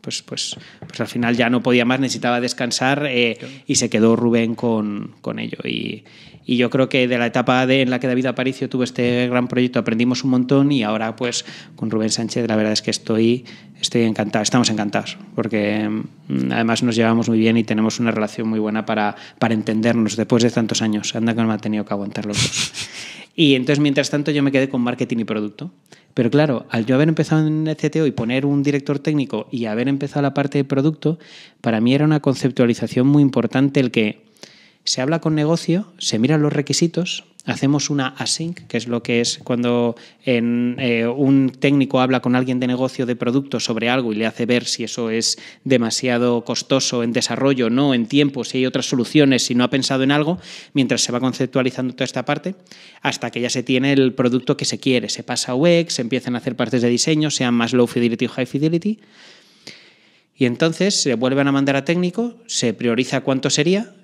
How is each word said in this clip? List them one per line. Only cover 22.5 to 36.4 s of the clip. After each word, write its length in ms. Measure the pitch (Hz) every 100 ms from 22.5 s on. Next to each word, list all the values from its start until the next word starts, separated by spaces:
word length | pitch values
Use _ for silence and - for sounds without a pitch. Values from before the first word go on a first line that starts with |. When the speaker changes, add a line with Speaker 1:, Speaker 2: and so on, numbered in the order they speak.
| - - -
Speaker 2:
<laughs> 40 | - - - - -
Speaker 1:
Y 220 | - 143 131
entonces, 240 | 127 147
mientras 300 | 147 139 135
tanto, 200 | 147 147
yo 120 | 147
me 80 | 139
quedé 160 | 135 131
con 140 | 131
marketing 380 | 120 123 117 117
y 40 |
producto. 480 | 104 107 104 - 160 _ _ - _
Pero 160 | - 120
claro, 360 | 143 151 117 -
al 160 | 117 110
yo 100 | 131
haber 120 | 156
empezado 400 | 160 156 156 156
en 180 | 156 156
el 120 | 156
C 120 | 151
T 120 | 156
O 40 | 151
y 60 |
poner 340 | - 113 131 143
un 160 | 143
director 380 | 143 139 139 139
técnico 480 | 147 151 127 107 -
y 160 | 120 113
haber 220 | 110 127
empezado 340 | 139 143 147
la 120 | 139
parte 240 | 139 139 143
de 80 | 139
producto, 520 | 135 143 156 151 165 - - - _
para 180 | 120 110
mí 160 | 117 139
era 80 |
una 160 | 151 151
conceptualización 880 | 143 127 135 120 120 113 113 123 131
muy 160 | 147
importante 560 | 139 127 113 131 139 139
el 100 | 123
que 360 | 117 107 - _ _ - - - _
se 160 | - -
habla 200 | 131 165
con 120 | 165
negocio, 600 | 156 151 165 - 170 208 -
se 220 | - 110
miran 220 | 127 156